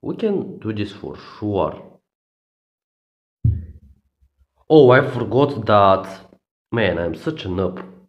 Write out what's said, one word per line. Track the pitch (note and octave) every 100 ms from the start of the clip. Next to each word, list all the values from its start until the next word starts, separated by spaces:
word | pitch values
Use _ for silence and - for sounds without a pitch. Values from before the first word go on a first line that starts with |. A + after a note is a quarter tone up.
we | B2+
can | F#3 A3 G3 - -
do | G#2+
this | G#2+ G2+
for | - - C2+
sure. | - - G#2 G2 D#2 - - _ _ _ _ _ _ _ _ _ _ _ _ _ _ _ - - - - _ _ _ _ _ _ _ _ _
Oh, | D#3 C3
I | B2+ B2+
forgot | A#2+ G#2+ A#2 C#3 A2 G#2+
that. | G#2 G2 F#2+ - - - _ _ _ _
Man, | A#2 G2+ E2
I'm | E2+ -
such | - D#3 G2
a |
noob. | F2+ F#2 - - -